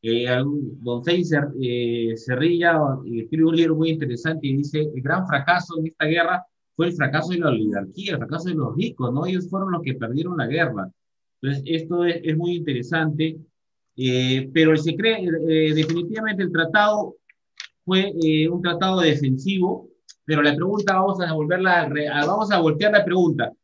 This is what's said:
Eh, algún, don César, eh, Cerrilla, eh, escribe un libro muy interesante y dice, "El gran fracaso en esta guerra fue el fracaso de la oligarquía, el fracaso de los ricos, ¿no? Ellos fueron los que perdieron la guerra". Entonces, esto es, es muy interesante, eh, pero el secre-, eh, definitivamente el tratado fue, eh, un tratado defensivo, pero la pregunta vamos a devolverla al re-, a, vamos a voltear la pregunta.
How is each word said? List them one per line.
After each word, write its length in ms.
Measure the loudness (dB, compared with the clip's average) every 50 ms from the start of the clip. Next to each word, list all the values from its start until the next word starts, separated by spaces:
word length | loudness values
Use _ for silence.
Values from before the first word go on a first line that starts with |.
| 0
Eh, 240 | 0 0 0 2 0
algún, 500 | 0 0 0 0 -2 -4 -6 -6 -10 -10 -6
don 200 | -4 -4 -4 0
César, 460 | 0 2 2 2 2 2 0 0 -2 -4 -4
eh, 540 | -4 -2 -2 -2 -2 -2 -2 0 -2 -2 -2
Cerrilla, 640 | -4 -4 -4 -2 2 2 2 2 4 2 2 4 4 2 0 -2 -4 -6 -6
eh, 140 | -6 -6 -6
escribe 220 | -4 2 4 4
un 100 | 4 4
libro 200 | 4 4 4 4
muy 140 | 2 2 0
interesante 560 | 0 -2 -2 -4 -6 -4 -4 -4 -4 -2 -2
y 120 | -2 0 0
dice, 220 | -2 -2 -2 -2 -2 -2 -4
"El 80 | -6
gran 240 | -2 0 0 0 0
fracaso 540 | 0 0 0 2 2 2 2 0 -4 -6 -4
en 80 | -4 -6
esta 180 | -4 _ 0
guerra 400 | 0 2 2 2 2 0 -2 -4 _ _ _ _ _ _
fue 120 | -2 0 0
el 60 | 0
fracaso 380 | 0 -2 0 0 -2 -2 0
de 80 | -2 0
la 100 | 0 2
oligarquía, 600 | 2 2 0 0 -2 -2 -4 -6 -10 -10 -6 -4
el 80 | -4 -4
fracaso 300 | -4 -6 -6 -6 -4 -2
de 60 | -2
los 200 | -2 -2 -2 -2
ricos, 360 | -2 -2 -2 -2 -4 -4 -2
¿no? 140 | -2 -2 -2
Ellos 240 | -2 -2 -2 -4 -4
fueron 220 | -4 -4 -2 -2
los 100 | -4 -4
que 140 | -4 -6 -6
perdieron 420 | -6 -6 -4 -4 -4 -4 -4 -4 -4
la 80 | -4
guerra". 440 | -2 0 -2 -2 -2 -2 -6 -8 -10 -12 _ _ _ _ _ _ _ _ _
Entonces, 220 | -4 -4 -4 -4 -4
esto 400 | -4 -4 -4 -2 -2 -2 0 0
es, 160 | 0 0 -2 -2
es 140 | -2 -2 0
muy 200 | 0 -2 -2 -2
interesante, 800 | -4 -4 -4 -4 -4 -2 -2 0 0 0 0 0 -2 -2 -4 -8 -16 _ _ _ _ _ _ _ _ _ _
eh, 540 | -4 -2 0 0 0 2 2 0 0 -2 0 2
pero 180 | 4 6 6
el 60 | 6 4
secre-, 400 | 2 -2 -2 0 0 0 0 0 0 -2 -2 0 0 2
eh, 240 | 2 4 4 2 2
definitivamente 680 | 2 0 0 0 -2 -2 -4 -6 -4 -4 -4 -2 -2 -2
el 80 | -2
tratado 640 | 0 0 -2 2 2 4 4 4 2 0 -2 -6 -10 _ _ _ _ _ _ _ _ _ -20 -20 _ _ _
fue, 300 | 0 2 2 2 0 0 0
eh, 260 | 2 2 2 2 2 2
un 140 | 0 -2
tratado 380 | -2 -2 -2 0 0 0 2 4
defensivo, 920 | 4 4 4 2 2 0 0 0 0 -2 0 2 2 0 0 -4 -8 -18 _ _ _ _ -20 _ _
pero 200 | -2 0 4 4
la 120 | 2 2
pregunta 380 | 2 0 -2 -2 0 0 0 2
vamos 260 | 2 2 2 0 -2
a 40 | -2
devolverla 560 | -2 -2 -2 0 0 0 0 2 4 4 2
al 80 | 2 0
re-, 160 | -2 -2 -2 -2
a, 160 | 0 0 0
vamos 280 | 0 0 0 0 0
a 80 | 2 2
voltear 320 | 4 2 2 4 2 4
la 120 | 4 4 4
pregunta. 480 | 4 2 4 4 2 2 0 -2 -4 -6 _